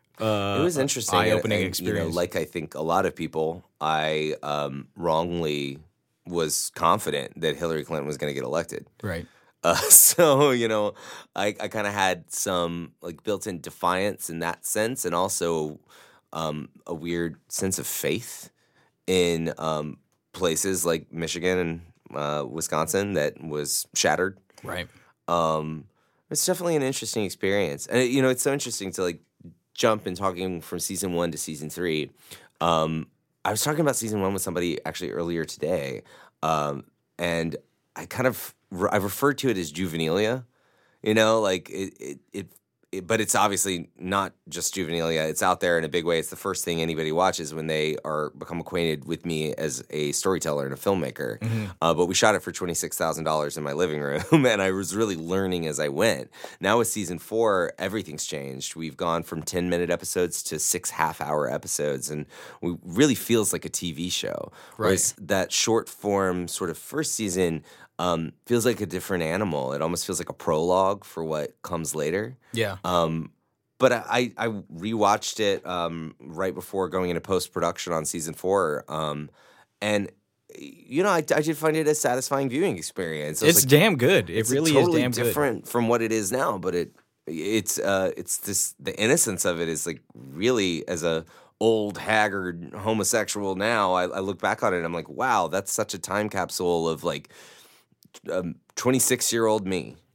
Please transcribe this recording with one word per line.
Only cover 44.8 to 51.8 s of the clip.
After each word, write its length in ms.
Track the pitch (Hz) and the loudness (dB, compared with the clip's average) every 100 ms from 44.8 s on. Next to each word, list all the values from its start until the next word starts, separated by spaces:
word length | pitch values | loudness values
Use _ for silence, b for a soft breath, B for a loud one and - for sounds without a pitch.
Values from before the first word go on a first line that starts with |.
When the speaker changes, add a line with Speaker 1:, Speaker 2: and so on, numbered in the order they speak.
| 80 85 82 80 | -2 0 0 2
Speaker 2:
It's 180 | 78 78 | 0 0
out 160 | 95 87 | 2 2
there 180 | 90 85 | 4 2
in 40 | |
a 60 | 80 | 2
big 160 | 87 | 0
way. 160 | 82 82 | 2 0
It's 100 | 76 | 0
the 60 | 80 | -6
first 280 | 98 92 | -4 -4
thing 160 | - 82 | -2 0
anybody 300 | 82 78 78 | 0 0 0
watches 420 | 80 92 87 78 | 2 2 0 -6
when 140 | 78 80 | -6 -2
they 300 | 78 78 76 | 0 0 -2
are, 260 | 78 76 76 | -4 -4 -4
become 300 | 69 - 85 | -8 -10 -8
acquainted 440 | 76 90 82 76 | -4 -2 0 -2
with 220 | 65 82 85 | -4 -6 -4
me 260 | 80 78 | -2 -2
as 280 | - 78 64 - | -2 -4 -4 -6
a 220 | 76 73 | -4 -2
storyteller 520 | 73 95 87 80 73 | 0 0 0 0 -2
and 80 | 67 | -2
a 40 | 69 | -2
filmmaker. 640 | 101 95 67 - 65 53 | 0 0 -2 -4 -6 -4
Speaker 1:
Mm-hmm. 240 | 113 113 104 90 | -2 -2 -4 0